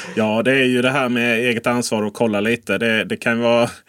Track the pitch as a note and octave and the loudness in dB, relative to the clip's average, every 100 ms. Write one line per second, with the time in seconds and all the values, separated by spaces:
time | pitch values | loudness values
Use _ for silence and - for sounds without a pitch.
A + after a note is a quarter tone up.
0 | - F2+ G#2+ A2 B2 C3+ B2+ B2+ B2 C#3 | -8 -2 0 0 2 2 2 2 0 0
1 | B2 A#2+ A#2+ A2+ B2 A2+ B2 A#2+ A#2+ A2 | 0 0 0 0 0 0 0 -2 -2 -2
2 | G#2+ - A#2 G#2 G#2+ A#2 - G2 A2+ A2 | -2 0 0 0 0 -2 -2 -2 0 0
3 | F#2+ A2 B2 A#2 A#2 A#2 A#2 - | -2 -4 -2 0 2 2 2 -4